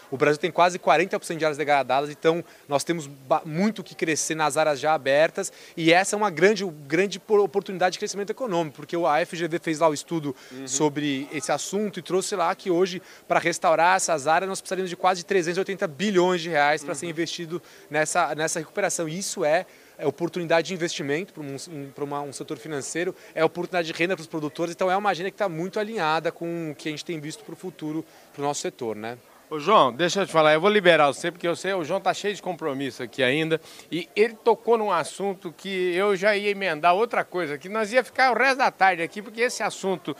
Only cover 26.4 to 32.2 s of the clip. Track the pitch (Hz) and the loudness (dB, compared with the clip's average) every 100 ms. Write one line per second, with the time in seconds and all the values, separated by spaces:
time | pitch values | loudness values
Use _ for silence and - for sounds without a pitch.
26.4 | 170 170 160 143 160 151 - 160 147 151 | -8 -6 -8 -8 -8 -8 -8 -10 -10 -14
27.4 | - 165 185 - 151 160 156 - _ - | -16 -14 -14 -10 -8 -8 -10 -16 _ -6
28.4 | 143 147 185 - 117 107 110 120 _ _ | -4 -2 -6 -6 -6 -6 -8 -12 _ _
29.4 | _ 151 147 208 135 120 170 196 175 160 | _ -4 4 6 6 4 0 0 2 4
30.4 | 156 156 190 208 175 160 143 127 170 170 | 6 6 4 6 6 8 6 2 -6 -4
31.4 | 170 160 180 196 147 190 190 160 | -4 -2 -4 -4 -2 -2 -2 -2